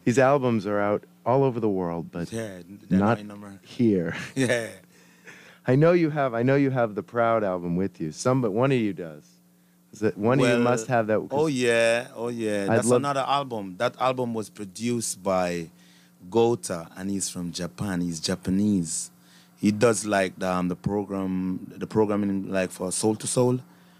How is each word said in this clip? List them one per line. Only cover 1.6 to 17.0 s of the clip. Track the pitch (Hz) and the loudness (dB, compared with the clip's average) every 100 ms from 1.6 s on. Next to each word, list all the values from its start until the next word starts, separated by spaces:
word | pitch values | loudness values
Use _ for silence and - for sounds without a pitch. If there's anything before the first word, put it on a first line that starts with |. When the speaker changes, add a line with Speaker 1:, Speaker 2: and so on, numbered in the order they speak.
Speaker 1:
the | 107 | -2
world, | 95 87 85 85 | 0 -2 -4 -6
but | 87 85 | -8 -8
Speaker 2:
Yeah, | 113 110 92 85 101 - | -8 -10 -12 -18 -14 -2
they're | 95 | 2
Speaker 1:
not | 101 | 2
Speaker 2:
not | 104 | 0
in | 104 | -4
America. | 104 101 98 | -16 -18 -20
Speaker 1:
here. | - - 113 95 85 85 - | -10 0 2 2 0 -6 -8
<laughs> | |
Speaker 2:
Yeah. | 135 123 120 107 95 - _ - _ - - - - - | -2 0 0 -4 -12 -20 _ -20 _ -20 -20 -20 -6 2
Speaker 1:
I | |
know | 139 165 | 6 6
you | 180 156 | 6 2
have, | 147 135 | 0 -2
I | 117 | 0
know | 127 | 2
you | 139 139 | 4 2
have | 131 117 | 2 -2
the | 101 | -2
Proud | 90 120 117 113 | -4 0 2 2
album | 98 90 87 | 2 -2 -2
with | 87 95 - | 0 -2 -4
you. | 80 | -8
Some, | 76 123 131 | -4 0 2
but | 117 | 0
one | 107 139 | 0 2
of | 127 | 2
you | 107 | 0
does. | 92 82 76 - _ _ _ _ _ _ | -4 -10 -14 -20 _ _ _ _ _ _
Is | - | -4
it, | 104 92 | -4 0
one | 110 139 | 2 4
of | 123 | 4
you | |
Speaker 2:
Well, | 120 | 4
Speaker 1:
must | 120 120 110 | 2 0 0
have | 120 107 | 0 2
that, | 107 | 0
'cause | - | 0
Speaker 2:
oh, | 139 160 | -2 0
yeah, | 127 120 117 113 117 127 | 0 2 4 4 2 -2
oh, | 113 120 | -8 -8
yeah. | 120 107 104 | -4 -2 0
Speaker 1:
I'd | 98 117 | 0 2
Speaker 2:
That's | 117 | 4
Speaker 1:
love | 123 | 2
Speaker 2:
another | 143 135 127 | 2 0 0
album. | 139 135 113 95 90 | -2 -2 -6 -8 -2
That | 120 - | -4 0
album | 127 127 120 | 0 0 -2
was | 113 101 | -4 -6
produced | - 101 92 117 120 - 95 | -10 -14 -6 -4 -2 -4 -6
by | 95 92 90 87 80 - - - _ _ 90 | 0 0 0 -2 -8 -14 -20 -20 _ _ -2
Gota, | 110 117 120 - 85 82 | 2 4 2 -4 -8 -10
and | - | -10